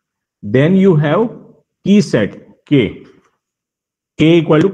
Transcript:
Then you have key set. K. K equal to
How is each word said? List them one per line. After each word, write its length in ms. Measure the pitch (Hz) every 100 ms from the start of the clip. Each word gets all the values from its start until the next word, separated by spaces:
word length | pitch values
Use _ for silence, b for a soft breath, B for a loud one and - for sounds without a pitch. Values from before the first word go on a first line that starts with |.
| _ _ _ _
Then 320 | 101 120 147 190
you 200 | 190 156
have 320 | 151 165 233 - - _ _ _
key 180 | 170 208
set. 420 | 175 123 101 - - _ _
K. 400 | 143 98 - - _ _ _ _ _ _ _ _ _ _ -
K 200 | 156 170
equal 240 | 151 156
to 80 | 185